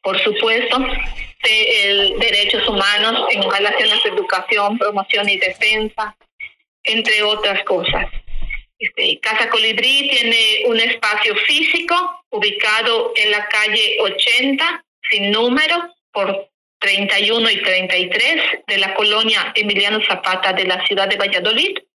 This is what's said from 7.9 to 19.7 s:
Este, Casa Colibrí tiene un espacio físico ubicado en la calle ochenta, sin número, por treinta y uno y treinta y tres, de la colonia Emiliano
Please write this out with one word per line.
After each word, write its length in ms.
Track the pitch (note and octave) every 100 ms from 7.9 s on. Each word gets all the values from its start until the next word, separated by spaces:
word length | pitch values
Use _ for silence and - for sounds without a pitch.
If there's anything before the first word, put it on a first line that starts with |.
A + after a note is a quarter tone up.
| - - - - - - - - _
Este, 380 | - - D3+ -
Casa 280 | G#3 A3+ A3+
Colibrí 600 | A3+ A3 A3 A#3+ C#4 C#4
tiene 540 | C4 A#3 A3+ A3 G#3+ B3
un 140 | A3+
espacio 560 | A3+ B3 - C#4+ A3+ G#3+
físico 880 | - D4 - E4+ E4+ F4 F4+ - _
ubicado 840 | G#3 G3+ G3+ G#3+ A3 A#3 A3+ - -
en 140 | G#3+
la 180 | G#3 -
calle 500 | G#3 G#3+ G#3+ G#3 -
ochenta, 840 | G3 G3 - A#3+ C4+ C#4 E4 E4 _ _ -
sin 220 | G3+ G3+
número, 600 | G#3+ A#3+ C4 D#4 F4 F4 _ _
por 380 | G#3 G3 G3 - _ _ _
treinta 400 | G3+ G3 G3+ G3
y 100 | G#3
uno 200 | A#3 A3+
y 100 | G3
treinta 340 | G3 F#3 F#3 F#3
y 140 | F3+
tres, 320 | F#3+ B3+ E4 - - -
de 120 | G3+
la 160 | G3 G3
colonia 560 | F3+ G#3+ A3 G#3 F3 -
Emiliano 480 | G#3